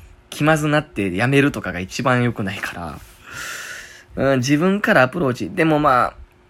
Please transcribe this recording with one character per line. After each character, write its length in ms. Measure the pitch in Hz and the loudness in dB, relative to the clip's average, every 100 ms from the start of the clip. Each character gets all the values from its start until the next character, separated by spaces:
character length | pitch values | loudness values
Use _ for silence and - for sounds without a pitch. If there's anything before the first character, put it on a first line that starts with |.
| - - _ | -20 -20 _
気 120 | - | -2
ま 140 | 147 156 | 2 2
ず 100 | 151 | 2
な 120 | 147 | 0
っ 100 | 147 | -2
て 220 | - 98 | -4 -4
辞 160 | 90 123 | 0 2
め 120 | 139 | 4
る 120 | 139 | 2
と 100 | 113 | 0
か 100 | 90 | -6
が 80 | 87 | -8
一 220 | 95 - | -8 -4
番 220 | 127 123 | 0 2
良 100 | 120 | 0
く 80 | 107 | -2
な 140 | 98 101 | -6 -6
い 20 | |
か 160 | - | -10
ら。 260 | - 85 80 - - - - - - - - - - - | -8 -10 -12 -18 -20 -18 -14 -12 -12 -12 -14 -18 -20 -14
う 220 | - 135 135 | -2 0 2
ん、 40 | |
自 180 | 123 147 | 2 2
分 240 | 185 202 | 2 2
か 120 | 226 | 2
ら 100 | 170 | 4
ア 40 | 131 | 4
プ 140 | 175 | 2
ロ 80 | 139 | -2
ー 40 | |
チ。 160 | 117 98 | -2 -4
で 120 | - | 0
も 160 | 160 151 | 2 4
ま 240 | 147 123 | 4 4
あ、 120 | 107 - - _ | 2 -2 -18 _